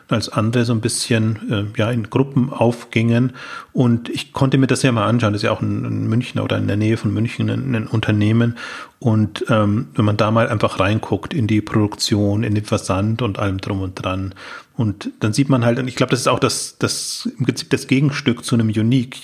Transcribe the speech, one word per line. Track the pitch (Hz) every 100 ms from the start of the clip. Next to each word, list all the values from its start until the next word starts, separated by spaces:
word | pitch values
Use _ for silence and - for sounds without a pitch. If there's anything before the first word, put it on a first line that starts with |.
| -
und |
als | 117 -
andere | 117 110 123
so | 117
ein | 113
bisschen, | 110 - - 113 110 110 247
äh, | 107 104 107
ja, | 107
in | 123 104
Gruppen | 120 135 135 123
aufgingen. | - 117 120 - 117 117 117 127 - - - -
Und | - 120 117 -
ich | - -
konnte | - 135 135
mir | 131
das | 127
ja | 135
mal | 117 104
anschauen, | 120 110
das | 104
ist | 110
ja |
auch | 104
ein, | 107 104
ein | 120 107 110
Münchner | 113 - 110
oder | 107 101
in | 104
der | 104
Nähe | 107 113
von | 107
München | 101 117 - 110
ein, | 110 131
ein | 120 110
Unternehmen. | 110 110 104 104 113 117 117 - - - -
Und, | 123 110 104 - -
ähm, | 113 104 104 139
wenn | - 107
man | 101
da | 107
mal | 113 113
einfach | 104 110 -
reinguckt | 95 110 - 98 -
in | 165 107
die | 107
Produktion, | 104 113 104 - - 104 101 101
in | 117
den | 104
Versand | 104 107 - 92 107 113
und | 120 98
allem | 101 95
drum | - 101
und | 95 -
dran, | 92 92 95 - - - - -
und | 110 98 277 -
dann | 113
sieht | 110 139
man | 131
halt, | 120 120
und | 127
ich | -
glaub, | 127
das | 123
ist | 127
auch | 120
das, | 123 - - -
das, | - - - - 233 -
im |
Prinzip | 123 131 -
das | 131 -
Gegenstück | 131 143 143 - 117
zu | -
einem | 117 110
Unique. | 107 110 131 117 -